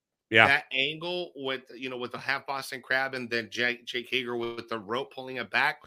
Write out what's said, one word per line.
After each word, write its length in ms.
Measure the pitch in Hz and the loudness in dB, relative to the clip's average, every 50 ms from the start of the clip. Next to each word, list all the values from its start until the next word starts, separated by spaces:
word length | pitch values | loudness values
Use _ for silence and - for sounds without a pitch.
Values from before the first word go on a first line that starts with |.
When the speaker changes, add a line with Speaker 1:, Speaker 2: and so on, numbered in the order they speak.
| _ _ _ _ _ - | _ _ _ _ _ 6
Speaker 1:
Yeah. 180 | 113 113 110 | 8 10 10
Speaker 2:
that 160 | 139 143 147 - - | 10 8 4 0 -2
angle 600 | 131 131 135 147 156 156 170 175 180 180 175 - - | -2 0 0 0 -2 -4 -6 -4 -4 -4 -4 -6 -8
with, 280 | 139 135 131 131 123 - - 127 | -6 -4 -4 -4 -6 -8 -14 -12
you 140 | 117 131 127 | -10 -8 -8
know, 80 | 127 | -6
with 160 | 120 123 117 - | -6 -6 -6 -8
the 40 | |
half 300 | 117 - 131 139 139 - | -6 -4 -2 -2 -2 -4
Boston 340 | 147 139 135 - - 139 123 | -6 -6 -6 -6 -8 -10 -10
Crab 320 | - - 131 131 135 135 131 | -2 0 0 0 0 -2 -4
and 160 | 127 123 113 | -6 -6 -4
then 200 | 117 117 110 98 | -2 -4 -4 -4
Jake, 340 | - 117 120 123 120 120 - | -2 0 0 0 0 -2 -6
Jake 220 | - - 123 117 - | -6 -6 -6 -4 -2
Hager 280 | 123 131 123 120 120 | -2 -2 -2 -2 -2
with 320 | 117 117 117 117 117 113 - | -2 -4 -4 -6 -8 -8 -6
the 100 | 117 110 | -6 -6
rope 340 | 95 98 117 131 135 - - | -4 -4 -4 -4 -4 -6 -10
pulling 220 | 135 131 131 131 | -12 -12 -8 -8
it 160 | 123 117 - | -8 -6 -2
back. 300 | 117 120 135 151 151 - - | 2 2 2 2 0 -4 -8